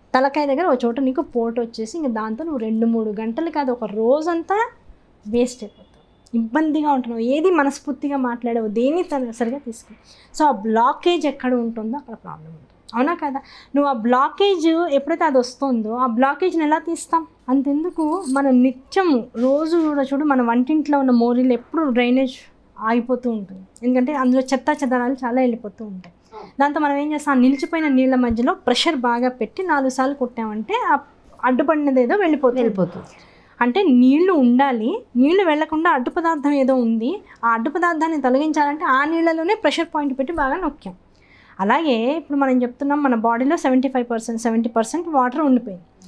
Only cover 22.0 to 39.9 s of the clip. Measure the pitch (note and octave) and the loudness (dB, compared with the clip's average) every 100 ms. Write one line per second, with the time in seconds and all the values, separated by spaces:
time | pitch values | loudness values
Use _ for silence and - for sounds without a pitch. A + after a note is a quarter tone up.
22 | B3 B3+ C4 - - _ _ - G#3+ A#3+ | 2 2 0 -4 -20 _ _ -8 -2 0
23 | A#3+ B3 B3 A3+ F#3+ F#3+ F#3+ - A#3+ B3+ | 0 -2 -2 -6 -8 -16 -20 -6 0 0
24 | B3+ D4 B3+ C4 C4 C4 - D4 C4+ B3+ | 0 0 2 2 2 -2 -2 -2 0 0
25 | A#3+ C4 B3 B3+ B3+ A3+ G#3 - G#3+ F#3 | -2 -4 -2 0 0 0 -8 -14 -14 -14
26 | - - _ G#4+ - - C#4+ D#4 D4 C#4+ | -18 -20 _ -20 -10 -2 0 0 -2 -2
27 | D4 D4+ D4 C4 B3+ C4+ E4+ E4 D#4 C4 | -2 -4 0 4 4 2 -2 -2 2 2
28 | C4 B3+ B3 A3+ B3+ F#4 - A#3+ E4 D#4 | 2 2 2 0 0 0 0 0 0 0
29 | A#3+ A#3+ B3+ B3+ G#3+ - F#4 D4 C4 C4 | 0 0 -2 -2 -6 -4 -2 0 0 0
30 | C4+ C#4+ B3 A#3+ A3 G#3+ G#3+ G4+ G4 C#4+ | -2 -2 -6 -4 -6 -6 -4 -2 0 0
31 | - _ - - B3 B3+ D#4 D#4 C#4+ C4 | -2 _ -20 -4 0 2 2 0 2 2
32 | A#3+ G4+ F4 D4+ C4 B3+ A#3 F#3 F3 F3+ | 2 2 2 2 2 2 0 0 -4 -4
33 | - - - - _ - B3 D4+ F#4+ B3 | -16 -20 -20 -20 _ -2 0 2 4 6
34 | B3+ C#4+ F#4 F4 B3 B3 C#4 A#3+ A3 A4 | 6 6 4 4 4 4 2 0 -4 -6
35 | - A#3+ C4+ F#4+ F4+ D4+ D#4 D#4 E4+ C#4+ | -4 0 4 4 2 0 -2 0 0 0
36 | B3 F4 E4 D#4+ C#4+ C#4+ C4 C4 A#3 A3+ | -2 -2 -2 0 0 2 2 2 2 0
37 | A#3+ G4+ - - A#3 A3+ A3+ E4+ F4 D#4+ | -2 -6 -10 -4 -2 0 -2 -2 0 0
38 | D#4+ D#4 B3+ C4 D#4 D4+ C#4+ D4 E4+ C4 | -2 0 0 0 0 0 -2 -2 0 0
39 | D4 E4 E4 D#4+ E4 G#4+ D4+ D4+ E4 | 0 0 0 0 -2 0 0 -2 -4